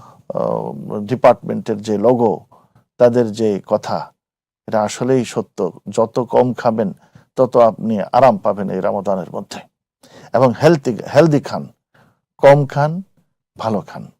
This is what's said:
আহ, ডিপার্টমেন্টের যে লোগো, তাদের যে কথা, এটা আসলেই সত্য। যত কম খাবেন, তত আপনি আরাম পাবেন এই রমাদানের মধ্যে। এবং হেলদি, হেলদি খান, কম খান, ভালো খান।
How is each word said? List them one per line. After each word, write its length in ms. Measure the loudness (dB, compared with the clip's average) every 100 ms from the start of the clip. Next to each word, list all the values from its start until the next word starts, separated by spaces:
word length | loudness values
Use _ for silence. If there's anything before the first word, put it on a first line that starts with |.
| -20 -20 -10
আহ, 400 | -6 -4 -4 -8 -12 -12 -10
ডিপার্টমেন্টের 800 | -6 2 4 4 -2 -8 -6 -6
যে 160 | -4 0
লোগো, 480 | 2 2 0 -2 -8 _ _ _ _ 2
তাদের 340 | 2 4 0
যে 300 | 0 -2 -2 -2
কথা, 480 | -4 -2 -8 -8 _ _ _ _ _ -4
এটা 140 | -2
আসলেই 440 | -2 -2 0 0 0
সত্য। 460 | -6 -8 -6 -6 -6 -6
যত 300 | -2 -2 -2
কম 340 | 0 2 2
খাবেন, 400 | 0 -2 -2 -2 -6 _ _ _ -2
তত 220 | 0 4
আপনি 440 | 4 2 -4 -4 -2
আরাম 260 | 2 4 2
পাবেন 320 | -2 -4 -4
এই 120 | -4
রমাদানের 440 | -4 -4 -4 -4 -6
মধ্যে। 260 | -12 -14 -18 -20 _ _ _ _ -20 -6
এবং 200 | 2 2 4
হেলদি, 340 | 2 2 0 -6 0 4
হেলদি 240 | 4 2
খান, 280 | 0 -8 -10 -18 _ _ _ _ _ _
কম 280 | 6 6 4
খান, 360 | -2 -2 -4 -12 _ _ _ _ -8
ভালো 240 | -4 -4 -6
খান। 200 | -14 -18 _